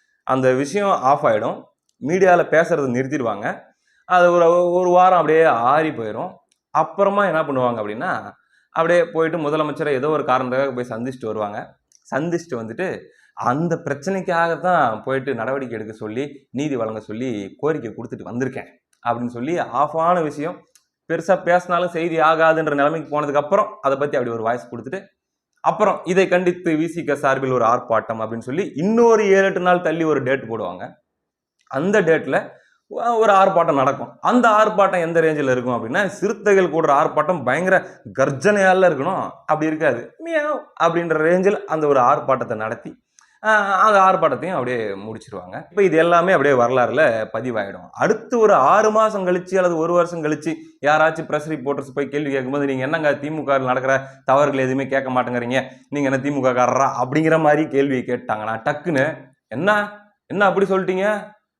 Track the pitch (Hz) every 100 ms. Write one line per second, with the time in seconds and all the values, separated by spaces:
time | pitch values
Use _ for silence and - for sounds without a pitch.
0 | _ _ - 131 131 127 143 185 202 185
1 | 127 143 143 107 117 - - _ _ _
2 | 123 185 185 175 156 156 170 165 135 120
3 | 135 151 117 101 120 190 - _ _ _
4 | - 180 175 175 170 175 175 180 180 175
5 | 185 180 151 156 160 117 120 151 160 131
6 | 110 107 180 - _ _ _ 147 165 -
7 | 202 202 196 160 143 131 123 117 104 107
8 | 180 123 92 - _ _ _ - 165 175
9 | 170 156 160 165 147 156 151 139 151 131
10 | 147 156 131 127 127 127 139 123 120 113
11 | 123 131 110 107 104 101 - _ _ _
12 | - 156 165 170 165 120 110 110 185 107
13 | - _ _ - 113 135 170 165 - 135
14 | 139 190 180 170 170 156 175 175 127 110
15 | 107 135 131 120 113 135 127 113 107 107
16 | 107 110 143 - _ 123 147 131 110 110
17 | 107 110 131 107 98 - 147 160 117 101
18 | 117 113 95 117 131 123 - _ _ _
19 | 117 117 120 117 131 175 123 117 147 160
20 | 165 180 151 143 151 180 _ _ _ _
21 | - 170 - 180 - 175 180 175 180 175
22 | 170 160 156 160 160 160 156 143 143 160
23 | 156 147 147 143 143 202 - - 139 135
24 | 147 147 123 117 110 123 - 120 117 185
25 | - _ _ _ _ _ - 170 208 175
26 | - 185 180 180 180 175 - 156 165 160
27 | 151 139 143 135 131 127 113 120 - 110
28 | 104 113 110 117 113 143 208 - 180 226
29 | 233 220 208 196 196 180 180 180 175 160
30 | 160 147 127 135 131 110 92 90 120 -
31 | _ _ _ _ _ _ - 135 175 208
32 | 165 160 127 160 - - _ _ - -
33 | 233 233 220 196 196 170 165 143 135 135
34 | 123 - 170 247 233 214 214 185 196 185
35 | 165 165 160 156 135 127 123 120 113 160
36 | 196 - 196 220 208 196 175 151 156 139
37 | 156 - - 180 123 139 185 190 - -
38 | - 98 139 135 196 208 190 185 180 147
39 | 151 180 107 - - 151 156 156 156 120
40 | 120 - 330 320 294 269 - - 165 170
41 | 170 156 160 180 190 208 - 160 147 139
42 | 123 147 127 127 117 110 110 117 - -
43 | _ _ _ _ 214 214 202 190 214 202
44 | 190 185 160 123 160 175 123 123 110 98
45 | 104 110 - 95 90 110 170 175 196 156
46 | 170 170 175 180 139 131 120 127 117 120
47 | 151 113 107 113 123 113 98 95 - -
48 | 147 - - 247 214 175 135 190 214 214
49 | 220 208 185 180 180 185 180 165 165 175
50 | 170 170 151 147 156 156 - - 139 156
51 | 160 160 131 151 151 156 127 139 131 127
52 | 135 143 147 135 127 143 143 131 131 160
53 | 151 143 143 156 139 139 127 131 131 135
54 | 131 - - 135 147 135 131 131 131 135
55 | 131 127 120 123 120 131 - - - 143
56 | 139 135 143 143 127 123 123 127 135 120
57 | 127 147 160 160 156 151 156 135 139 127
58 | 117 123 - 107 107 110 - 143 180 143
59 | 147 156 - _ - 113 185 208 202 -
60 | _ _ - 165 202 185 196 190 185 185
61 | 202 208 180 - _